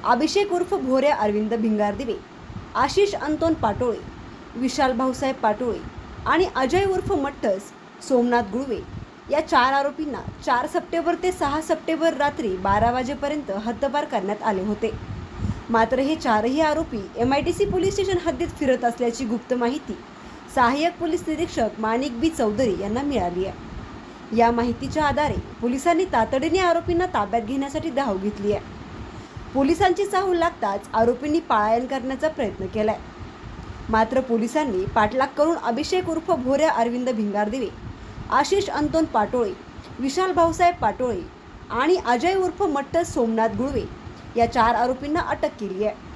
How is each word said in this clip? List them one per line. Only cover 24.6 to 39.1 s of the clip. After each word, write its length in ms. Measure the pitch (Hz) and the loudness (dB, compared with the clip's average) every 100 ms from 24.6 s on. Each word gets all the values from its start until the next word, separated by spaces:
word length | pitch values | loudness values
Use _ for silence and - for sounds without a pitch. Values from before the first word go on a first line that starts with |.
| 240 233 269 311 294 | 0 -2 -4 0 2
आधारे 280 | 269 294 190 - - | 2 0 0 -6 -4
पोलिसांनी 440 | 233 262 339 330 370 | -2 0 2 2 4
तातडीने 540 | 269 220 262 302 359 | 2 2 2 2 2
आरोपींना 460 | 370 339 330 339 359 | 4 2 2 0 2
ताब्यात 360 | 311 202 226 | 0 0 0
घेण्यासाठी 480 | 214 269 277 294 311 | 0 -4 -2 -4 -2
धाव 280 | 254 277 190 | -2 0 0
घेतली 360 | 196 214 202 | -2 -2 -2
आहे. 80 | 202 - - - - - - - - - | -2 -4 -14 -14 -12 -12 -14 -14 -14 -4
पोलिसांची 520 | 262 277 330 381 359 392 | 0 2 4 4 4 0
चाहूल 320 | 392 381 349 | 0 2 2
लागताच 500 | 330 339 214 202 - | 0 0 -2 -2 -2
आरोपींनी 460 | 220 233 240 294 311 | 2 2 2 0 -2
पलायन 460 | 330 226 208 233 254 | 2 2 4 2 0
करण्याचा 420 | 269 254 262 311 | -4 -4 -2 -2
प्रयत्न 380 | 311 226 - 185 | 0 -4 -2 -6
केलाय. 320 | 220 214 208 - - - - - - - - - | 0 0 0 -6 -14 -14 -14 -14 -14 -14 -14 -2
मात्र 300 | 220 220 262 | 2 2 2
पोलिसांनी 640 | 262 233 233 302 294 185 196 | 2 0 2 0 0 0 0
पाठलाग 420 | - 208 254 277 - | 2 2 2 0 2
करून 180 | 302 330 | 2 2
अभिषेक 540 | - 233 311 370 359 | 0 -2 0 0 0
उर्फ 220 | 320 320 | -4 0
भोऱ्या 400 | 330 247 277 320 | 0 2 4 4
अरविंद 380 | 254 233 240 254 | 4 0 0 -2
भिंगारदिवे, 600 | 226 208 202 208 254 220 - - - - - - | 0 0 0 0 -2 -6 -8 -14 -14 -14 -12 0
आशिष 380 | 240 285 392 403 | 2 4 2 2
अंतोन 360 | 269 294 320 | 0 0 2
पाटोळे, 480 | 320 | 2